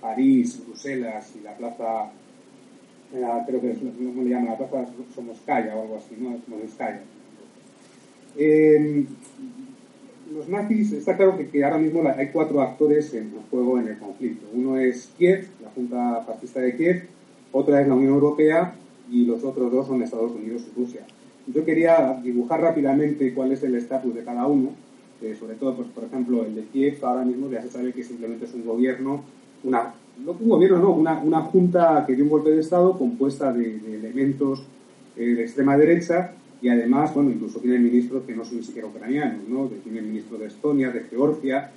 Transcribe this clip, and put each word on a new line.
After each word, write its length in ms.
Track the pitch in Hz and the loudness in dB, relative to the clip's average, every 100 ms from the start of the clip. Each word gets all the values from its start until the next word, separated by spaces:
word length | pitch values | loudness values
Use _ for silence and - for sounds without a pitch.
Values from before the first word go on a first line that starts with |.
París, 600 | 110 113 135 131 117 - - | -6 0 4 4 2 -4 -18
Bruselas 640 | - 139 131 117 107 - 113 | -14 -10 -8 -8 -10 -14 -20
y 20 | |
la 140 | 104 107 | -20 -14
plaza, 540 | 117 120 117 113 107 - - - - - - - - - - | -14 -8 -6 -4 -6 -12 -20 -20 -20 -20 -20 -20 -20 -20 -14
eh, 100 | 131 123 - 139 | -6 -4 -4 -2
creo 120 | 127 | -4
que 80 | 120 | -2
es, 80 | 117 | -4
¿cómo 440 | 127 113 123 123 | -8 -8 -8 -4
le 60 | 123 | -2
llaman? 180 | 123 120 | -2 -2
La 80 | 110 | -4
plaza 280 | 131 131 120 - - | -6 -6 -8 -12 -16
Somoskaya 600 | - 117 107 - 123 107 | -14 -16 -16 -4 -4 -2
o 60 | 110 | -8
algo 140 | 110 107 | -10 -12
así, 180 | - 113 | -14 -12
¿no? 160 | 123 117 | -10 -10
Somoskaya. 560 | - 110 110 - 117 101 - - - - - - - - - - - - - - | -12 -14 -14 -10 -10 -10 -16 -20 -20 -20 -20 -20 -20 -20 -20 -20 -20 -20 -18 0
Eh, 680 | 151 156 156 151 151 147 127 - - - 254 233 - - - - - - - | 4 6 8 6 4 0 -2 -6 -20 -18 -18 -16 -20 -20 -20 -20 -20 -20 -14
los 140 | 156 151 | -12 -6
nazis, 440 | 202 214 220 190 | -4 0 0 0
está 240 | 147 - - | -2 -2 4
claro 200 | 190 180 | 4 4
que, 120 | 139 | -2
que 160 | 147 | 0
ahora 140 | 139 156 | 2 2
mismo 240 | 156 165 | 2 2
la, 100 | 151 | 0
hay 160 | 131 143 | 0 -2
cuatro 280 | 165 156 147 | 0 0 2
actores 520 | 131 - 147 147 - | 0 2 4 4 2
en 160 | 117 107 107 - | -6 -8 -12 -6
juego 280 | 127 123 123 | 0 2 2
en 100 | 110 | 0
el 100 | 107 | -6
conflicto. 480 | 101 95 123 - 104 | -12 -8 -6 -6 -8
Uno 260 | 117 131 131 | -4 -2 2
es 320 | 127 123 - - | 0 0 -10 2
Kiev, 300 | 175 190 - - | 4 4 -2 -18
la 80 | - | -16
Junta 520 | - 120 123 123 117 117 | -8 -6 -2 -2 -2 -6
Fascista 340 | 113 123 131 | -12 -8 -2
de 160 | 127 120 | -2 2
Kiev, 280 | 165 180 - - - - - | 2 2 -2 -20 -20 -20 -4
otra 280 | 135 143 143 | 0 4 4
es 80 | 139 | 4
la 60 | |
Unión 200 | 127 135 | 4 4
Europea 600 | 139 147 147 156 165 180 - - - 123 | 6 4 4 4 4 0 -6 -20 -20 -2
y 140 | 120 | 2
los 200 | 120 117 | 2 2
otros 260 | 135 131 123 | -4 -2 0
dos 160 | 127 131 | 2 0
son 160 | 127 | -2
Estados 300 | 110 113 117 | -2 -2 -4
Unidos 320 | 110 107 117 117 | -4 -8 -8 -10
y 80 | 120 | -6
Rusia. 220 | 123 - - - - _ - | -6 -6 -18 -20 -20 _ -4
Yo 180 | 156 | -2
quería 540 | 156 160 165 165 131 127 | 0 2 4 4 4 0
dibujar 380 | 123 120 120 165 | -2 -2 0 2
rápidamente 720 | 165 160 135 139 147 147 131 | 2 2 2 2 2 0 -2
cuál 200 | 123 131 | 0 -2
es 100 | 135 | 0
el 120 | 139 120 | 0 -2
estatus 380 | 120 135 127 | -2 -4 -4
de 100 | 117 | -6
cada 220 | 117 123 135 | -6 -4 2
uno, 240 | 143 127 - - - - - | 2 2 -4 -20 -20 -20 -12
eh, 140 | 113 104 | -10 -10
sobre 160 | 113 | -12
todo, 220 | 110 135 120 | -6 -4 -4
pues, 120 | 120 | -8
por 160 | - | -10
ejemplo, 400 | 113 131 123 120 | -10 -6 0 0
el 100 | 110 107 | -2 -6
de 80 | |
Kiev 340 | 107 135 143 139 | -6 0 0 0
ahora 200 | 127 123 | -2 0
mismo 240 | 127 123 139 | 0 -2 -4
ya 120 | 117 | -6
se 80 | 120 | -8
sabe 220 | 127 127 | -6 -6
que 100 | 123 | -6
simplemente 440 | 120 117 113 113 117 | -10 -10 -10 -10 -10
es 80 | |
un 100 | 123 113 | -10 -6
gobierno, 560 | 117 127 127 135 147 - - - - | 0 0 0 -4 -6 -8 -20 -20 -12
una, 320 | 131 127 117 - _ - | -2 -2 -2 -10 _ -14
no 80 | 165 | -10
un 160 | 175 226 | -2 2
gobierno, 300 | 175 190 180 | 6 6 6
no, 120 | 185 | 4
una, 280 | 165 160 160 | 4 2 2
una 200 | 147 160 | 2 0
junta 600 | 151 190 180 175 170 156 135 | 2 4 4 4 4 4 2
que 80 | |
dio 100 | 127 | 2
un 60 | 147 | 4
golpe 200 | 151 151 | 4 4
de 100 | 156 | 2
Estado 380 | 156 180 185 180 | 2 4 4 4
compuesta 540 | 127 117 139 135 139 | -2 0 -2 0 -2
de, 260 | 120 113 107 | 0 -2 -6
de 180 | 107 107 | -10 -10
elementos, 680 | 110 127 139 139 143 135 - - - - - - | -8 -2 -2 0 -2 -4 -10 -20 -20 -20 -20 -6
eh, 80 | 117 | -2
de 160 | 120 | 0
extrema 340 | 117 - 139 139 | -2 0 2 6
derecha 560 | 156 170 - 170 180 - - - | 6 4 2 0 -2 -8 -20 -4
y 80 | 123 | 2
además, 420 | 120 117 139 151 | 2 4 2 2
bueno, 160 | 139 143 | 2 2
incluso 300 | 110 - - | 0 -6 -4
tiene 180 | 120 123 | 0 4
ministros 460 | 120 123 120 131 | 4 4 2 -4
que 100 | 120 | -6
no 100 | 113 | -10
son 120 | 110 120 | -8 -10
ni 60 | |
siquiera 240 | - 120 107 | -10 -12 -12
ucranianos, 580 | 101 117 143 139 110 101 | -12 -4 -2 -2 -6 -6
¿no? 200 | 127 135 | -4 -4
Que 80 | 107 | -8
tiene 220 | 110 110 | -10 -10
el 80 | 107 | -8
ministro 320 | 107 - 113 | -8 -10 -12
de 80 | 107 | -14
Estonia, 440 | - 147 143 131 | -6 0 0 0
de 100 | 117 | -4
Georgia 680 | - 117 147 151 135 135 - | -8 0 0 0 -2 -4 -4